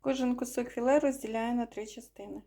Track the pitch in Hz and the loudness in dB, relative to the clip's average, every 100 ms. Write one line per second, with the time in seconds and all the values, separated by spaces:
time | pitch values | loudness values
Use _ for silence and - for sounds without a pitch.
0 | 269 262 254 247 247 - 240 - 240 294 | 0 2 2 0 -2 -2 -4 0 4 6
1 | 285 269 220 226 226 240 226 - 214 - | 4 0 -4 -2 0 0 -2 -6 -10 -12
2 | 233 - 202 - | -16 -16 -12 -12